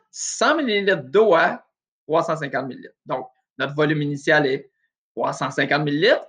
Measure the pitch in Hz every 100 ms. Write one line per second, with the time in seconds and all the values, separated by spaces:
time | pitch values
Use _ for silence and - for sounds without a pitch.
0 | _ - - - 240 320 262 208 196 185
1 | 131 175 220 165 175 240 _ _ _ _
2 | - 160 160 156 139 131 131 - - _
3 | - 131 - _ _ - 139 143 151 151
4 | 147 143 165 151 135 135 - _ _ _
5 | _ - 131 139 135 139 139 147 151 143
6 | 196 -